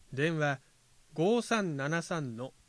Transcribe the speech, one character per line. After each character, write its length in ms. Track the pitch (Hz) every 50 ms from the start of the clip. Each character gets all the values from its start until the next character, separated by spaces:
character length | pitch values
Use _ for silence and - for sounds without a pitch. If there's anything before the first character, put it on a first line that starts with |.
| - - 131
電 240 | 131 147 170 165
話 240 | 156 151 143 139 - - _ _ _ _ _ _ - - _ -
五 280 | 156 165 202 240 240
三 340 | 220 - 233 220 196 170 147
七 260 | 139 135 147 165 170
三 360 | 160 - 185 160 147 123 113
の 160 | 113 127 131 - - -